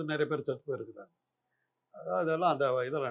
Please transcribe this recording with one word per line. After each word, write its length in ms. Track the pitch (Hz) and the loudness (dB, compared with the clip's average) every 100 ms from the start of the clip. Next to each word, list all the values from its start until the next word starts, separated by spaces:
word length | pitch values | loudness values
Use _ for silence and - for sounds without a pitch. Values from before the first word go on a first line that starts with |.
நிறைய 240 | 156 151 151 | 0 0 0
பேர் 160 | 151 143 | 0 -2
செத்து 200 | 127 - | -4 -4
போயிருக்கிறாங்க. 460 | 127 113 104 98 _ _ _ _ _ _ _ _ | -6 -6 -14 -20 _ _ _ _ _ _ _ _
அதாவது 260 | - 170 185 | -12 -2 0
அதெல்லாம் 320 | 165 160 180 | 2 4 4
அந்த 140 | 139 139 127 123 | 4 2 2 0
இதுல 180 | 151 131 | -2 -2